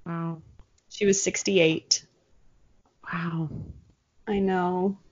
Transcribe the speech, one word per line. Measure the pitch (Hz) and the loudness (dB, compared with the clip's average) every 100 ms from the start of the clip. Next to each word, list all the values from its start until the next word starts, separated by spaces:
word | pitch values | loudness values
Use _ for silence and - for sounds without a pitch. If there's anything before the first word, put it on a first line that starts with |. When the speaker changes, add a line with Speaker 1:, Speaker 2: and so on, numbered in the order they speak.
Speaker 1:
Wow. | 170 170 165 160 - - - _ - | -10 -6 -6 -8 -14 -20 -20 _ -14
Speaker 2:
She | - 202 | 0 2
was | 196 | 4
sixty-eight. | - - - 190 160 160 - - - _ _ _ - _ _ _ _ _ | 0 -2 2 4 4 2 0 -2 -4 _ _ _ -20 _ _ _ _ _
Speaker 1:
Wow. | - 175 170 165 156 - - - - _ _ _ - | -10 -6 -4 -4 -6 -8 -12 -16 -20 _ _ _ -4
Speaker 2:
I | 202 | 0
know. | 190 185 180 180 196 196 - | 2 2 0 0 0 -2 -10